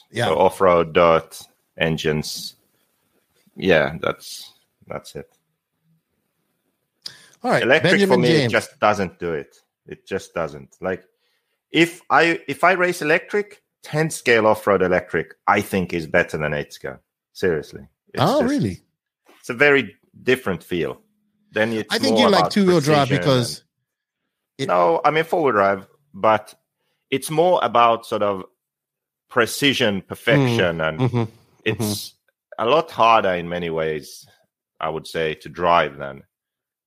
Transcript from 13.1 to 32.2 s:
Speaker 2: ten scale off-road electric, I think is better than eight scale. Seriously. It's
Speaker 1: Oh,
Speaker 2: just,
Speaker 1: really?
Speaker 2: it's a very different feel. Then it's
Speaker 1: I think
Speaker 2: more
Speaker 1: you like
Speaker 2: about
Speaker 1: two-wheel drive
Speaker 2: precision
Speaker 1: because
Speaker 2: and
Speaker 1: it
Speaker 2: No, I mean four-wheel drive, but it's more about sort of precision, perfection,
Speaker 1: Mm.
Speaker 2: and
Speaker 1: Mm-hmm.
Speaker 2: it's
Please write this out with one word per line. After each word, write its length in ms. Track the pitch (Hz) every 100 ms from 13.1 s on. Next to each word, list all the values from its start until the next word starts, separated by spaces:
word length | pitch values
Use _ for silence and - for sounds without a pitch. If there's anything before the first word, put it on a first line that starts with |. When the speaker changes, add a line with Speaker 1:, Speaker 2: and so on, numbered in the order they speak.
| 175 - 208 202 - _ _
Speaker 2:
ten 280 | - 151 160
scale 360 | - 131 117 107
off-road 360 | 107 104 95
electric, 540 | 90 90 - 85 78 - -
I 140 | 104
think 320 | 98 98 87
is 120 | 85 78
better 320 | 87 85 80
than 160 | 76
eight 200 | 73 76
scale. 260 | - 67 64 _ _ _
Seriously. 540 | - 92 78 - 78 67 _ _
It's 80 | -
Speaker 1:
Oh, 180 | 160 294
Speaker 2:
just, 100 | 247
Speaker 1:
really? 300 | 285 110 87 _ _ _ _ _ _
Speaker 2:
it's 100 | -
a 40 |
very 420 | 117 147 139 101 - _ -
different 420 | 120 127 104 85
feel. 380 | - 87 69 - _ _ _ _ _
Then 220 | 107 110
it's 200 | 110 -
Speaker 1:
I 40 | 226
think 200 | - 226
Speaker 2:
more 80 | 202
Speaker 1:
you 40 |
like 100 | 185
Speaker 2:
about 100 | 180
Speaker 1:
two-wheel 300 | 208 190 175
drive 260 | 143 147 131
Speaker 2:
precision 100 | 139
Speaker 1:
because 460 | 143 127 113 - _ _ _ _ _ _ _ _ _ -
Speaker 2:
and 60 | 139
Speaker 1:
it 20 |
Speaker 2:
No, 340 | 180 175 165
I 80 | 147
mean 120 | 156
four-wheel 300 | 160 180 139
drive, 340 | 104 98 98 98 _ _
but 400 | 98 107 107 - - _ _ _ _ _
it's 200 | 135 135
more 280 | 156 180 180
about 420 | 117 117 117 113 -
sort 160 | 107
of 200 | 104 95 - _ _ _ _ _ _ _ _
precision, 720 | 123 110 - 143 123 113 95
perfection, 760 | - - - 147 127 113 87 82
Speaker 1:
Mm. 100 | 80
Speaker 2:
and 100 | 80
Speaker 1:
Mm-hmm. 240 | 123 120 113 - _ _
Speaker 2:
it's 480 | 110 107 107 104 - -